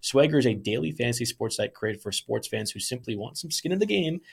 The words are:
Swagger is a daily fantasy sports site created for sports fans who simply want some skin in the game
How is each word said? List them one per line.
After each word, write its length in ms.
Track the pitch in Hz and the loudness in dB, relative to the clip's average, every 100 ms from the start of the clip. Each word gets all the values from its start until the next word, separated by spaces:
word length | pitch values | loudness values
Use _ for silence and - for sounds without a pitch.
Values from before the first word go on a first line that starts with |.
Swagger 360 | - 135 151 151 | 2 6 6 6
is 80 | 123 | 4
a 80 | |
daily 380 | 110 104 113 156 | 2 0 0 -2
fantasy 320 | 156 120 120 | -2 -2 0
sports 320 | 117 - 110 - | -2 -2 -4 -2
site 180 | 104 | -4
created 260 | - 110 104 | -2 -4 -4
for 120 | 104 | -6
sports 340 | - - 117 - | -6 -2 -4 -2
fans 240 | 110 107 | -4 -4
who 80 | - | -6
simply 380 | - 123 123 104 | -6 -6 -6 -6
want 220 | 110 - | -6 -10
some 120 | 160 | -6
skin 220 | - 160 | -4 0
in 80 | 185 | 2
the 60 | 214 | 2
game 340 | 202 160 165 - | 2 0 -2 -8